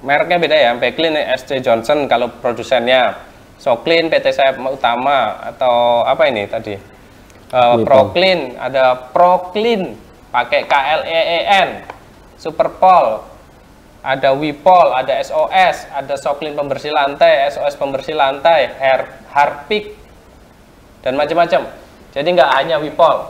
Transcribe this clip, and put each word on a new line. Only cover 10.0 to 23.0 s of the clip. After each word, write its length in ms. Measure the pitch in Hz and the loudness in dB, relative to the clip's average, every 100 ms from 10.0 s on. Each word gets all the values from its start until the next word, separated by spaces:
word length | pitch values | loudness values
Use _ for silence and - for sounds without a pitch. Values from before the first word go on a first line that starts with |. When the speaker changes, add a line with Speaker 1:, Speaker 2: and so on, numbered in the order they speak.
| - - - | -20 -20 -6
Speaker 1:
pakai 320 | 123 120 143 | -4 0 -2
K 80 | 120 | 0
L 300 | 147 135 156 | 0 0 -2
E 160 | - - | -2 -2
E 200 | - 170 | 0 -2
N. 240 | - 196 165 104 - - - - - - | 2 2 2 -4 -16 -20 -20 -20 -20 -14
Superpol, 800 | 160 156 160 - 185 180 127 110 - - - - - - - - | -14 -2 -4 2 4 6 4 -2 -10 -20 -20 -20 -20 -20 -20 -14
ada 320 | 135 135 139 | -6 0 0
Wipol, 640 | 139 151 143 190 180 151 127 | 0 -2 -2 4 6 4 2
ada 160 | 131 | -2
S 160 | 127 131 | -4 -2
O 240 | 156 156 | -4 0
S, 320 | 185 180 - - | 2 2 0 -8
ada 240 | 147 135 143 | -10 -8 -6
Soclean 400 | 151 143 156 147 | -4 -6 -6 -6
pembersih 320 | 143 135 147 | -6 -6 -4
lantai, 640 | 151 139 143 170 156 139 | -2 -2 2 2 4 0
S 80 | 143 | -2
O 80 | 143 | -6
S 80 | 143 | -4
pembersih 400 | 139 135 - 151 | -6 -6 -6 -2
lantai, 560 | 139 139 160 165 123 - | 0 2 2 2 2 -2
Har-, 480 | 135 127 131 - - | 0 0 -2 -12 -6
Harpic, 640 | - 277 - - 214 208 - - - - - - _ - - - - | 0 0 0 -6 -6 -6 -18 -20 -20 -20 -20 -20 _ -20 -20 -20 -10
dan 160 | 131 131 | -6 -4
macam-macam. 480 | 147 165 165 170 131 - - - - - | -2 0 0 0 -4 -14 -20 -20 -14 -6
Jadi 120 | 151 | 0
nggak 180 | 180 151 135 | 2 4 2
hanya 240 | 147 156 | 0 -4
Wipol. 480 | 151 143 | -4 2